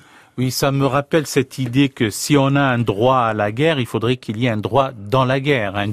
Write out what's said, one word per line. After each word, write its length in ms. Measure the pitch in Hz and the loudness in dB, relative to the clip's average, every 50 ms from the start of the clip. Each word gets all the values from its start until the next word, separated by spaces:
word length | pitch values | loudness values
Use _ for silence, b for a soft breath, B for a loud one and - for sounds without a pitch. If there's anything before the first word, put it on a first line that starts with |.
| B B B B B B B | B B B B B B B
Oui, 140 | 123 127 131 | -6 -4 -4
ça 200 | - - 151 139 | -2 0 0 0
me 140 | 139 139 139 | 2 2 0
rappelle 420 | 135 123 143 139 - - 160 139 | 0 0 -2 -2 0 0 0 0
cette 300 | - - 143 123 - - | 0 0 0 0 0 -4
idée 320 | - 131 120 120 139 143 135 | -6 -6 0 2 2 2 2
que 220 | - - 120 104 | 0 -2 -2 -2
si 260 | - - - - 143 | -2 -4 -2 2 2
on 200 | 139 135 135 139 | 2 4 2 2
a 40 | 143 | 2
un 180 | 143 135 123 120 | 2 2 0 0
droit 420 | 113 110 98 98 120 127 131 127 | 0 -2 0 2 2 4 4 4
à 120 | 117 113 | 2 0
la 200 | 107 107 104 104 | 0 0 -2 -2
guerre, 280 | 110 123 151 165 160 135 | 0 0 0 0 0 0
il 60 | 117 | -2
faudrait 320 | - - 110 110 120 127 - | -4 -4 -2 -2 -2 -2 -2
qu'il 180 | - - 107 | -4 -8 -4
y 80 | 110 127 | -2 -2
ait 60 | 123 | -2
un 80 | 110 107 | -2 -2
droit 340 | 95 104 113 139 135 135 | -2 0 2 0 0 0
dans 320 | 127 104 98 104 120 131 131 | -4 -12 -4 0 0 2 2
la 160 | 123 135 139 | 2 0 0
guerre, 360 | 135 147 143 120 104 98 95 | 0 0 0 0 -2 -2 -4
un 100 | 104 101 104 | -4 -4 -4